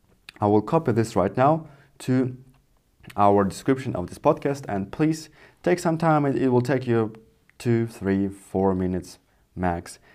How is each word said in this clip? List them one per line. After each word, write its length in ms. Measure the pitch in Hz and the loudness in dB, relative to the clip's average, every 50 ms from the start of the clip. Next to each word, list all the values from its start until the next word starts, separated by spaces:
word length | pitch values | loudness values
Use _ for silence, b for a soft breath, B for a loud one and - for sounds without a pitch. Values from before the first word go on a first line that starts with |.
| _ _ _ _ _ - - - | _ _ _ _ _ -18 -8 -2
I 80 | 107 | 2
will 140 | 104 104 107 | 4 4 4
copy 320 | 104 - 165 165 160 131 107 | 2 2 0 0 0 0 0
this 220 | 117 113 110 - | 0 -2 -2 0
right 200 | 117 90 101 - | 0 0 0 2
now 320 | 127 127 143 160 160 160 B B B B B B - | 2 2 2 2 0 -4 B B B B B B -12
to 380 | - - 127 131 127 127 127 - - _ _ _ _ _ _ _ _ _ _ _ - - - | -4 -2 0 0 0 -2 -6 -12 -18 _ _ _ _ _ _ _ _ _ _ _ -20 -10 -2
our 260 | 101 104 101 101 101 98 | 2 4 4 4 4 2
description 520 | 95 - - - - 135 131 - 120 - | 0 -2 -4 -2 -2 0 0 -2 -6 -6
of 120 | 90 90 | -6 -8
this 100 | - - | -10 -8
podcast, 460 | - - 143 160 156 - 143 143 139 139 - | -2 0 0 0 0 -2 -4 -4 -6 -6 -6
and 200 | 104 98 98 - | -6 -6 -6 -6
please 380 | - - 156 156 160 156 - - b b b b b b | -4 -2 0 0 -2 -4 -8 -18 b b b b b b
take 180 | - 165 180 175 | 0 0 0 0
some 180 | - 175 160 | 0 -2 -2
time. 280 | 160 170 165 156 151 143 | 0 2 2 4 4 2
It, 160 | 139 131 - | 2 0 0
it 60 | 135 | 2
will 140 | 131 123 123 | 2 2 2
take 260 | 123 135 143 127 127 | 2 2 0 -2 0
you 260 | 127 117 113 113 107 - - - _ _ _ _ _ _ | 0 2 2 0 -2 -4 -14 -20 _ _ _ _ _ _
two, 280 | - - 123 117 113 117 | -6 -2 0 0 0 0
three, 440 | 113 - - 95 98 98 98 98 98 | -2 -6 -6 -2 0 0 0 0 -2
four 440 | 98 - - - - 95 95 98 95 | -6 -10 -14 -6 -2 0 2 2 2
minutes 460 | 92 92 90 92 90 85 - - - _ _ _ _ _ _ - | 0 -2 -2 -2 -4 -6 -10 -18 -20 _ _ _ _ _ _ -8
max 440 | 90 92 90 87 85 82 - - - b b b | -4 -4 -2 -2 -4 -8 -14 -20 -20 b b b